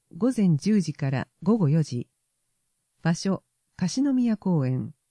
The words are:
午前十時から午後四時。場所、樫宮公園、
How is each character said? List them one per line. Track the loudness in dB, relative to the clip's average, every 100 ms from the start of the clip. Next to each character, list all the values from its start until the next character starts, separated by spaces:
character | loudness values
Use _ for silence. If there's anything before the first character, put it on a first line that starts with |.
| _ -4
午 | -2 2
前 | 2 2
十 | 2 0
時 | 0
か | -4 -4
ら | -4 -6 _
午 | 0 2
後 | 4
四 | 2
時。 | 0 -4 -10 _ _ _ _ _ _ _ _ _
場 | -4
所、 | -2 -2 -4 -8 _ _ -6
樫 | -4 0 0
宮 | 2 0 -2
公 | 0 0 0
園、 | -2 -6 -12 _